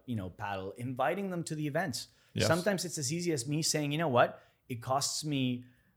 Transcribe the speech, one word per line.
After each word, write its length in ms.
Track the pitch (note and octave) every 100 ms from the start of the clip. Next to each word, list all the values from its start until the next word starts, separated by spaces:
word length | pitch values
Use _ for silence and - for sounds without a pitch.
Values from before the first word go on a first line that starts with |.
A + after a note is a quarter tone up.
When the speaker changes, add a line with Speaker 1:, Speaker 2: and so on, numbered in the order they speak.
| -
Speaker 1:
you 100 | A2+
know, 140 | F#2
paddle, 440 | - G#2 G2 F#2+ -
inviting 520 | A#2+ B2+ C3+ F3+ G3
them 140 | F3
to 120 | D#3 D#3
the 100 | D3+
events. 400 | C#3+ F#3 A2 - _ _
Speaker 2:
Yes. 140 | A2+ G#2
Speaker 1:
Sometimes 380 | E3 F3+ G3 F3
it's 120 | -
as 140 | B2+
easy 200 | E3+ F3
as 160 | D3 A#2+
me 140 | D3
saying, 300 | D#3 D3+ D3
"You 60 | D3+
know 100 | E3
what? 320 | A#2+ D#3+ - - _ -
It 120 | A#2+
costs 420 | A#2+ C3+ - - D3+
me, 380 | C#3+ B2+ B2 A#2+ - _